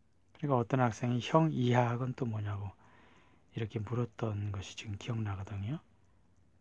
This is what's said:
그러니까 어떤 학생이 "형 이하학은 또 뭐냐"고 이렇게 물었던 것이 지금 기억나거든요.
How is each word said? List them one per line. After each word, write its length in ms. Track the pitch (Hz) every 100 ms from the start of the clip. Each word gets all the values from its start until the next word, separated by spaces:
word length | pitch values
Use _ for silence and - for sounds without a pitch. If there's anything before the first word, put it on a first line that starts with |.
| _ _ _ -
그러니까 200 | 147 127
어떤 220 | 117 131
학생이 400 | 123 107 123 123
"형 280 | - 160 160
이하학은 640 | 135 123 123 120 120 127
또 120 | 123 120
뭐냐"고 440 | 107 104 101 101 - - - - - - - _
이렇게 240 | - 113 113
물었던 720 | 101 120 120 - 113 104 104
것이 240 | 101 - -
지금 200 | 110 98
기억나거든요. 800 | - 113 107 95 95 98 101 160 - _ _ _ _ _ _ _